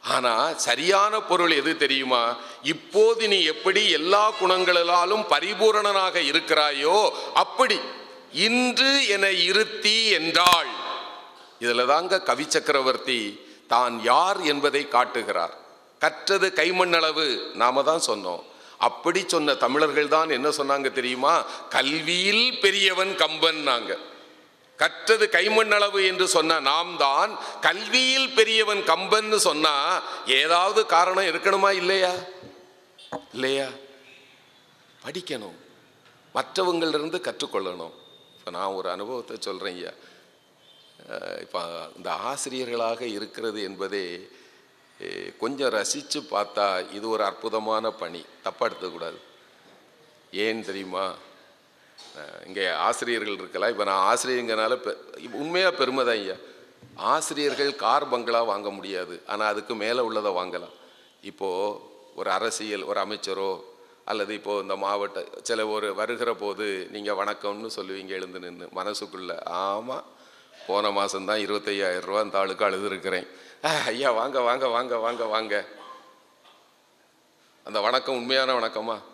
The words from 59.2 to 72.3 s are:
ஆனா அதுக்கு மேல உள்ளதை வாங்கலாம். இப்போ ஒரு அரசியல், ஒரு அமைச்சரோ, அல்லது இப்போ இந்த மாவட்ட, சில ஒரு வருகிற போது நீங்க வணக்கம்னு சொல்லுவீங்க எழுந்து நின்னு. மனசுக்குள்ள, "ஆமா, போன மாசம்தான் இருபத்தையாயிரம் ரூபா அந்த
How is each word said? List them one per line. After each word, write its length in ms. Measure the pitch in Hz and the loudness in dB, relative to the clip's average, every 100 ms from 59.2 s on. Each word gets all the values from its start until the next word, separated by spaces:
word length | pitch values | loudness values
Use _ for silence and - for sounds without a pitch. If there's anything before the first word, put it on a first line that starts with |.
| - | -8
ஆனா 180 | 104 107 | -2 -2
அதுக்கு 300 | 104 104 117 | -2 -6 -6
மேல 280 | 104 123 | -2 -2
உள்ளதை 280 | 117 110 104 | -2 -2 -2
வாங்கலாம். 420 | 90 90 87 80 - - - - _ | -2 -4 -8 -12 -20 -20 -20 -20 _
இப்போ 600 | 98 92 98 92 104 101 - - - - | -20 -10 -6 -4 -4 -6 -14 -20 -20 -10
ஒரு 160 | 98 | -4
அரசியல், 520 | 92 110 - 107 104 | -2 -2 -6 -6 -6
ஒரு 160 | 90 101 | -4 -4
அமைச்சரோ, 640 | 98 104 - 95 98 92 - - - _ - | -4 -8 -8 -6 -4 -6 -10 -20 -20 _ -8
அல்லது 280 | 107 101 | -6 -4
இப்போ 260 | 107 101 101 | -6 -4 -6
இந்த 140 | 98 98 | -4 -4
மாவட்ட, 500 | 98 101 101 98 - - | -2 -2 -4 -8 -12 -12
சில 240 | - 117 110 | -6 -4 -2
ஒரு 280 | 107 104 98 | -2 -4 -4
வருகிற 380 | 110 117 117 | -4 -2 -4
போது 540 | 110 104 95 104 95 90 | -2 -4 -4 -4 -6 -8
நீங்க 220 | 104 104 | -10 -6
வணக்கம்னு 560 | 98 101 104 104 101 113 107 | -2 -2 -4 -6 -8 -10 -10
சொல்லுவீங்க 320 | 95 98 95 | -10 -10 -8
எழுந்து 320 | 95 92 92 | -10 -10 -12
நின்னு. 300 | 90 85 87 92 | -14 -16 -12 -8
மனசுக்குள்ள, 640 | 95 104 104 92 92 82 - | -6 -8 -10 -12 -10 -10 -6
"ஆமா, 540 | 87 98 101 117 131 - - - - _ - - | -4 -2 -4 -6 -10 -12 -20 -20 -20 _ -20 -4
போன 220 | 98 104 | 0 0
மாசம்தான் 520 | 101 98 95 95 107 | 0 -2 -2 -2 -2
இருபத்தையாயிரம் 580 | 101 104 104 101 98 90 | 0 -4 -2 -2 -2 -2
ரூபா 200 | 87 101 | -2 -2
அந்த 200 | 104 | -2